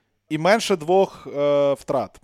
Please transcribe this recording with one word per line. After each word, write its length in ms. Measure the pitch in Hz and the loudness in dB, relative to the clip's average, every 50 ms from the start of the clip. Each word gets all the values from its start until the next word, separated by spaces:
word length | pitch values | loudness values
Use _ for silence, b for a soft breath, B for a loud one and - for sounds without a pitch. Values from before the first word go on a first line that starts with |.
| _ _ _ _ _ - | _ _ _ _ _ -8
і 100 | 156 151 | -6 -2
менше 380 | 160 180 214 226 - - 202 | 2 2 2 2 2 -2 -4
двох, 500 | 165 147 165 185 196 190 - - - - | -2 0 0 2 2 2 0 -2 -10 -18
е, 460 | 139 - 143 143 143 143 143 143 139 139 | -10 -6 -2 0 0 2 2 2 0 0
втрат, 460 | - - - 139 127 107 92 - - | -2 -4 -4 -4 -4 -4 -6 -10 -16